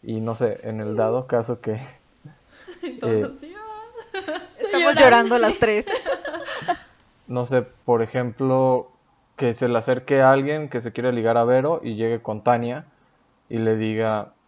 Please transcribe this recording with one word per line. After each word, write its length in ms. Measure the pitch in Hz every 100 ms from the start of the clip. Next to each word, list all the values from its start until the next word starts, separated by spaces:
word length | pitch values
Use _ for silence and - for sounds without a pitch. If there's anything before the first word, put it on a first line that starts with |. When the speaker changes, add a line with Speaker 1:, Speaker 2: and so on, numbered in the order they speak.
Speaker 1:
Y 180 | - 113
no 140 | 110
sé, 240 | 113 120 104
en 160 | 110 110
el 160 | 107 110
dado 300 | 110 120 127
caso 340 | 120 113 120
que, 180 | - 110 135 - _ _ 147
Speaker 2:
<laughs> 500 | - _ - - 349
Entonces, 600 | 349 247 233 220 - 269
Speaker 1:
eh, 40 | 302
Speaker 2:
sí, 60 | 392
ah, 640 | 440 427 453 466 - 392
<laughs> 0 | 381 349 - -
estoy 60 | 415
Speaker 3:
Estamos 280 | 370 339
Speaker 2:
llorando, 60 | 294
Speaker 3:
llorando 340 | 269 233 233 240
Speaker 2:
sí. 60 |
Speaker 3:
las 160 | 220 -
tres. 280 | 226 208 254 466 - - 285 311 - -
Speaker 2:
<laughs> 680 | - 349 - _ _ _ _
Speaker 1:
no 200 | 123 123
sé, 160 | 131
por 400 | 120 _ - 120
ejemplo, 880 | 113 127 123 117 135 131 131 127 - _ _ _ _ -
que 180 | 139
se 140 | 113 170
le 100 | 120
acerque 420 | 110 127 131 139
a 120 | 131
alguien 360 | 135 139 151 151
que 120 | 123
se 120 | 117
quiere 200 | - 123
ligar 240 | 123 113 117
a 80 |
Vero 360 | 120 127 139 165
y 120 | -
llegue 260 | 107 113 117
con 220 | - 107
Tania 420 | 110 120 117 127 - _ _ _ _ _ _
y 100 | 117
le 180 | 113 110
diga 580 | 110 110 110 107 104 _